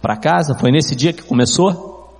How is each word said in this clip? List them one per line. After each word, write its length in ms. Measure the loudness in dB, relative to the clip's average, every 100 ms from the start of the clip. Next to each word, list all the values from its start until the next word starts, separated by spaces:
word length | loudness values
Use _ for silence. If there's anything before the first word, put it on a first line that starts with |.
pra 140 | -4 -2
casa? 400 | 0 0 0 0
Foi 140 | 2
nesse 240 | 2 0 0
dia 160 | -2
que 100 | -2
começou? 880 | -4 0 2 2 2 0 -10 -20 -20 -20